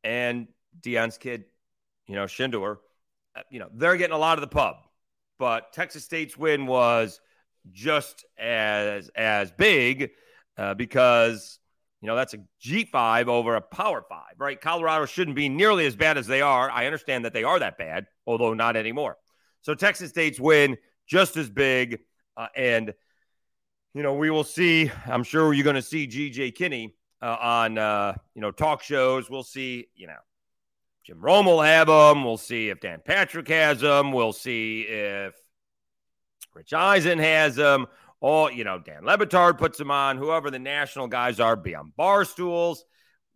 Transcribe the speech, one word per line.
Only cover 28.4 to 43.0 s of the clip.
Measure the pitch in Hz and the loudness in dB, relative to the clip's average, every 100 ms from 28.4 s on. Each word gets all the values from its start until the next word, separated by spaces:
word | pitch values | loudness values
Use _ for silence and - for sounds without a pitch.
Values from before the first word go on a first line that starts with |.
know, | 107 | -8
talk | - 156 143 | -2 -2 -2
shows. | - 139 127 131 120 | -4 -2 0 0 -6
We'll | 131 | -12
see, | 123 135 131 123 - | -14 -12 -12 -12 -16
you | _ 87 | _ -20
know, | 67 _ _ _ _ _ _ _ _ | -20 _ _ _ _ _ _ _ _
Jim | - 82 | -20 -6
Rome | 120 196 190 | 4 6 6
will | 165 | 6
have | 151 160 156 | 8 8 8
him. | 156 151 147 | 10 10 8
We'll | 123 113 | 2 -6
see | - 117 110 | -6 -6 -4
if | 92 | -6
Dan | 95 82 | -10 -10
Patrick | - 190 190 165 143 | -4 -2 -2 -6 -2
has | 160 156 131 | 2 2 2
him. | 147 143 143 | 2 2 2
We'll | 127 113 | 0 -2
see | - 127 117 110 110 | -4 -8 -6 -6 -6
if | 110 110 104 98 98 - _ _ _ _ _ _ _ _ _ _ - | -8 -6 -6 -6 -10 -14 _ _ _ _ _ _ _ _ _ _ -20
Rich | - - | -20 -6
Eisen | 156 190 196 185 165 | 0 4 4 4 2
has | 156 156 151 123 | 2 4 2 2
him. | 147 135 123 _ _ _ | 4 4 0 _ _ _
All, | 135 156 151 | 0 2 2
you | 123 | -2
know, | 101 92 | -8 -8
Dan | 80 76 | -12 -8
Le | 107 202 | 0 0
Batard | 208 180 175 165 | 2 4 4 4
puts | 165 - | -2 -4
him | 143 | -4
on. | 143 139 131 | 0 0 -2
Whoever | 147 160 143 | -2 -2 -4
the | 131 | -8
national | 131 143 139 139 123 | -6 -6 -6 -8 -6
guys | 123 123 110 | -2 -2 2
are, | 113 113 | 2 2
be | 92 | -4
on | 78 76 - | -14 -12 -2
bar | 180 202 185 | 2 4 2
stools. | - 175 170 170 156 - _ | -4 -4 -2 -2 -4 -12 _